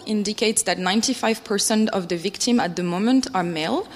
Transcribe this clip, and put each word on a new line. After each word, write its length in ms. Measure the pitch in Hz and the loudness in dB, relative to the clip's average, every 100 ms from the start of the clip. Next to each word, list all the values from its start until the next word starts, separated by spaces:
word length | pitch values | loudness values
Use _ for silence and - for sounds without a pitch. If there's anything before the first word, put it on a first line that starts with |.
| - | 0
indicates 560 | 214 202 214 220 220 | -2 -2 0 0 2
that 160 | - 180 | 0 0
ninety-five 640 | 185 214 220 247 220 220 | 0 2 0 0 0 -2
percent 460 | - 202 - 214 220 | -2 -2 2 2 2
of 180 | 196 170 | 0 -2
the 100 | 170 | -4
victims 440 | 180 - - 240 | -4 -2 2 2
at 140 | 175 175 | 2 -2
the 80 | |
moment 440 | 180 175 220 262 254 190 | -2 0 2 2 2 -2
are 80 | |
male, 440 | 175 165 160 285 427 | -2 -2 -2 -2 -4